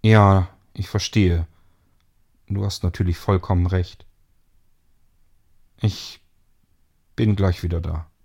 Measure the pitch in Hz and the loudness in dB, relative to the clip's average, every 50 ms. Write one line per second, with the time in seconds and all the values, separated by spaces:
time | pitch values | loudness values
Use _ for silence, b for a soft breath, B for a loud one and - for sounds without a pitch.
0 | - 110 110 107 101 98 98 95 90 - - _ _ _ _ - 101 - - 104 | 6 6 6 8 8 6 4 4 2 -2 -8 _ _ _ _ -10 -10 -6 -6 -6
1 | - - - 107 98 90 85 85 82 - _ _ _ _ _ _ _ _ _ _ | -6 -2 0 2 2 2 2 0 -4 -6 _ _ _ _ _ _ _ _ _ _
2 | _ _ _ _ _ _ _ _ _ _ 101 98 101 98 - - - 87 - - | _ _ _ _ _ _ _ _ _ _ -6 -4 -4 -4 -6 -4 -4 -4 -2 -2
3 | 98 90 87 - - - 98 90 - - 98 90 90 87 95 92 87 - - - | -2 -2 -2 -4 -2 -2 -2 -2 0 -2 0 0 0 0 0 -2 -4 -4 -10 -20
4 | - - _ _ _ _ _ _ _ _ _ _ _ _ _ _ _ _ _ _ | -20 -20 _ _ _ _ _ _ _ _ _ _ _ _ _ _ _ _ _ _
5 | _ _ _ _ _ _ _ _ _ _ _ _ _ _ _ _ - 107 - - | _ _ _ _ _ _ _ _ _ _ _ _ _ _ _ _ -4 -4 -4 -4
6 | - - - - _ _ _ _ _ _ _ _ _ _ _ _ _ _ _ _ | -16 -18 -20 -20 _ _ _ _ _ _ _ _ _ _ _ _ _ _ _ _
7 | _ _ _ - 113 107 101 95 98 92 87 - - 85 82 82 80 78 78 82 | _ _ _ -2 0 0 2 2 2 0 0 -2 -4 -6 -4 -4 -6 -6 -8 -8
8 | 82 _ _ _ | -10 _ _ _